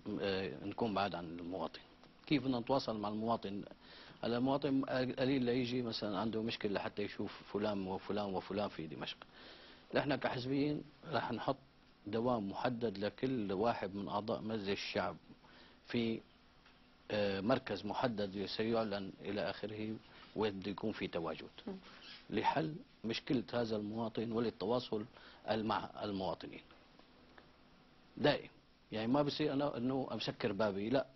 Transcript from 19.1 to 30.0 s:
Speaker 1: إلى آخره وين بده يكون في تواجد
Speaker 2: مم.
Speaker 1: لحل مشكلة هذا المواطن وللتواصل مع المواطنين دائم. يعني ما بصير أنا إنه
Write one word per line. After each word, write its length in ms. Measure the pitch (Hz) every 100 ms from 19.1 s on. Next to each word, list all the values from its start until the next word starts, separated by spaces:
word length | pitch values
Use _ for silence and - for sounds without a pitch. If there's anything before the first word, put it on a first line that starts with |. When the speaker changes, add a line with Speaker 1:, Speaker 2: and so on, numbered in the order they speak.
| -
Speaker 1:
إلى 280 | - 101 92
آخره 460 | - 104 107 107 110 - - - -
وين 240 | 107 98
بده 120 | 95
يكون 200 | 101 110
في 160 | - 95
تواجد 420 | - 82 78 123 - -
Speaker 2:
مم. 60 | 190 - - - - -
Speaker 1:
لحل 460 | 107 - - 160 151 - - 107
مشكلة 380 | 113 - 135 104
هذا 220 | 120 113 110
المواطن 560 | 104 110 113 - 113
وللتواصل 720 | 110 117 - 95 123 - 107 101 - - - -
مع 380 | 110 110 101 - -
المواطنين 580 | 107 98 92 82 - - - - - - - - - - - - - - - - - -
دائم. 320 | 147 135 - - - - -
يعني 160 | 107 113
ما 140 | 143
بصير 320 | 147 139 151
أنا 240 | 139 143 -
إنه 300 | 123 131